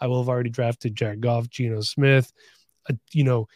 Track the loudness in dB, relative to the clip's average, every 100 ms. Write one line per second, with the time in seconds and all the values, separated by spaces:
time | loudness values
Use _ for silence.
0 | -4 -2 0 -2 -2 -2 -2 -2 -6 -4
1 | -4 -2 0 0 -2 -4 -4 -2 -4 2
2 | 4 4 2 _ -20 _ _ _ -8 -8
3 | -4 0 2 2 -2